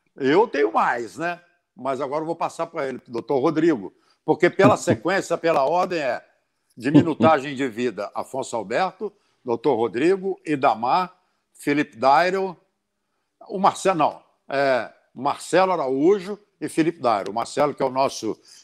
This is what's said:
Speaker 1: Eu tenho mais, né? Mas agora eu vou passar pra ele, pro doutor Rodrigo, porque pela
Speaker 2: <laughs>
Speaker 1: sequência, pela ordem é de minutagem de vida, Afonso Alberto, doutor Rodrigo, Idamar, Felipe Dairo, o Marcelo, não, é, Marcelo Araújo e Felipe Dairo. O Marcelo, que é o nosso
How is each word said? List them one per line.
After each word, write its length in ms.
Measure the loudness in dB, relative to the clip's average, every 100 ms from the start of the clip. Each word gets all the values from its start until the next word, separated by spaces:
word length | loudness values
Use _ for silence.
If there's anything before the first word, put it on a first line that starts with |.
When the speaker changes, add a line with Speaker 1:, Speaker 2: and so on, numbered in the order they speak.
| _ -4
Speaker 1:
Eu 320 | 2 4 2
tenho 240 | 0 0
mais, 440 | 2 0 0 -6 -8
né? 240 | -8 -8 _ _ _ -10
Mas 240 | -6 -4
agora 220 | -4 -4
eu 40 | -6
vou 80 |
passar 320 | -4 -6 -6 -8
pra 220 | -6 -8
ele, 100 | -8
pro 140 | -10
doutor 260 | -10 -2 0
Rodrigo, 560 | 2 2 2 2 -4 -16 _ _
porque 260 | -2 2 2
pela 240 | 4 4 4
Speaker 2:
<laughs> 0 |
Speaker 1:
sequência, 600 | 0 -2 0 -2 -2 -2
pela 240 | 0 2
ordem 380 | 2 0 -2 -2
é 240 | -4 -4 -10 _ _ _ _ -6
de 140 | 4
minutagem 640 | 4 4 2 4 4 0
de 140 | -4 -4
vida, 420 | -2 -4 -4 -8 -8
Afonso 400 | -8 -8 -6 -8
Alberto, 560 | -4 -2 -2 -6 -12 -12 _ _
doutor 320 | -6 -2 0 0
Rodrigo, 640 | 0 0 0 0 -2 -8
Idamar, 720 | -6 0 2 2 0 0 -2 _ _ _ _
Felipe 440 | _ -2 -2 -2 0
Dairo, 600 | 4 4 4 0 -6 -10 _ _ _ _ _ _ _ _ -10
o 120 | 0
Marcelo, 360 | 0 2 0 2
não, 260 | 0 -2 _ _ _
é, 440 | -2 2 0 -2 -12 _
Marcelo 560 | -6 -6 -4 0 2 2
Araújo 640 | 0 -2 2 2 2 -2 -12 _ _
e 80 | -6
Felipe 320 | 0 0 0
Dairo. 300 | 0 0 -2
O 40 |
Marcelo, 400 | -6 -4 -2 -2
que 80 | 0
é 40 | -2
o 40 |
nosso 480 | 0 -2 -2 -8 -8 _ -20